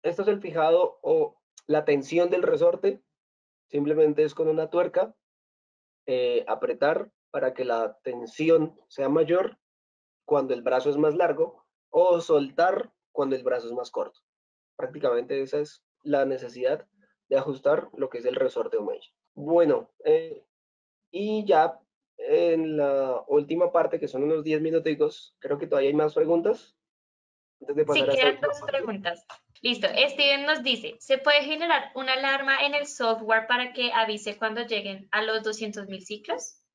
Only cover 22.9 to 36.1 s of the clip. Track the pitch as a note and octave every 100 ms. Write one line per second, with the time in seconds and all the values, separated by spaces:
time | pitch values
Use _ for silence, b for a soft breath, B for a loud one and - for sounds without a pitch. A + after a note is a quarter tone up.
22.9 | C#3 C3 B2 - C#3+ D3 E3 F3 E3+ D#3+
23.9 | E3 D3 C3 D3 D#3+ D#3 D3+ D#3+ E3 D#3+
24.9 | D3 D3+ - - _ - C#3+ D3+ C#3+ C#3
25.9 | D3 D3+ D#3 D#3 E3+ E3+ - - _ _
26.9 | _ _ _ _ _ _ _ - C#3+ D3+
27.9 | D4+ C4+ C4+ C4 C4+ D4 C#4+ - C4+ A#3+
28.9 | G3 F#3 E3+ - - _ _ A#3+ A#3 -
29.9 | - C#4 C#4 C#4+ C#4 C#4+ D#4 B3+ A#3+ D#3
30.9 | - - C4 C#4+ D4 C#4 D#4 E4+ D4 C4+
31.9 | C4 C4 C4 C4+ C#4 C4+ C4 C#4+ D4 D4
32.9 | - A3+ A3+ G#3+ A3 A3 B3 B3 B3 A#3+
33.9 | A3+ A3 G#3+ G#3+ G#3 A3 A3 G#3+ G#3+ G3
34.9 | G3 - G#3 A3 A3 G#3+ G#3+ A3 G#3 G3
35.9 | F#3+ -